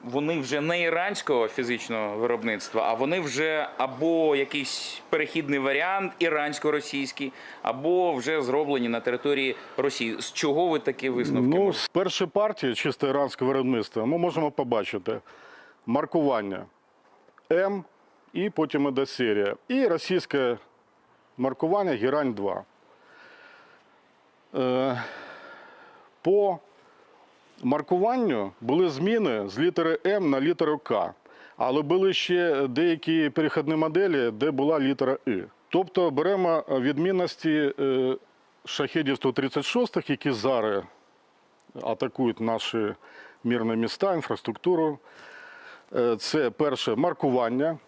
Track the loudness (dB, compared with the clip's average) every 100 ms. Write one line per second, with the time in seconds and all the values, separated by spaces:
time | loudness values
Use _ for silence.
0 | -4 -4 -2 -2 -2 -4 -2 0 0 0
1 | -2 -4 0 0 0 -2 -4 -4 -4 -4
2 | -4 -2 -2 0 -2 -4 -4 -2 0 0
3 | 0 -2 -2 -2 -2 -2 -4 -4 -4 -2
4 | 0 2 4 2 0 -4 -6 -8 -10 -12
5 | -4 -2 0 -2 0 0 2 0 0 -2
6 | -4 0 0 2 -2 -2 0 0 -2 -6
7 | -6 -6 -8 -10 -18 -6 -4 -2 0 2
8 | 2 0 0 -2 0 0 2 0 0 -2
9 | -2 -2 0 0 0 -4 -8 -4 -2 -2
10 | -4 -4 -8 -2 0 2 2 0 -2 -4
11 | -4 -2 0 2 2 2 2 0 -2 0
12 | 0 -2 0 2 0 0 -2 -2 -2 0
13 | 0 2 0 0 0 2 2 0 -2 -2
14 | 0 0 0 0 -2 -2 0 0 0 -4
15 | -4 -6 -8 -20 -20 -20 -20 _ -2 -2
16 | 0 2 2 2 -2 -6 -10 _ _ _
17 | _ _ _ -20 _ 2 2 -2 -8 _
18 | _ _ _ -4 -2 0 0 2 2 0
19 | -2 0 2 4 2 -2 _ 0 2 2
20 | 0 -2 0 0 0 0 -8 _ _ _
21 | _ _ _ -4 -2 0 0 2 0 0
22 | 0 2 0 -2 -2 -4 -8 _ _ _
23 | -20 -20 -20 -20 -20 -20 -20 -20 _ _
24 | _ _ _ _ _ -2 0 2 0 -2
25 | -8 -14 -18 -18 -20 -20 -20 -20 -20 -20
26 | -20 _ 2 4 2 0 -8 _ -20 _
27 | -20 -20 -20 _ _ -6 0 0 2 2
28 | 2 2 2 0 -2 -6 0 2 2 2
29 | 0 2 2 0 -2 0 0 2 0 0
30 | 0 2 2 2 2 2 2 0 0 0
31 | 0 -6 -20 -20 -20 -4 0 0 0 2
32 | 2 2 0 2 2 2 0 2 2 2
33 | 2 2 2 2 2 0 0 0 2 2
34 | 2 2 0 0 0 2 2 2 2 2
35 | 0 0 -2 -2 -4 _ _ -2 0 2
36 | 2 2 0 2 2 2 0 0 0 0
37 | 0 0 -2 -2 0 2 2 0 0 2
38 | 0 -2 -8 _ _ _ -12 -4 -2 0
39 | 0 0 0 0 0 -2 -2 0 0 -2
40 | -2 -2 -2 0 0 2 2 0 -4 -18
41 | _ _ _ _ _ _ _ -10 -6 -4
42 | -4 0 -2 0 -2 -2 -2 -2 -2 -4
43 | -14 -20 -20 -8 -2 0 0 0 -2 0
44 | 0 0 -2 -6 -4 -4 0 2 2 -2
45 | -14 -20 -20 -20 -20 -20 -20 -20 -8 0
46 | 0 0 0 0 0 2 0 0 -2 2
47 | 0 2 0 2 2 2 0 -2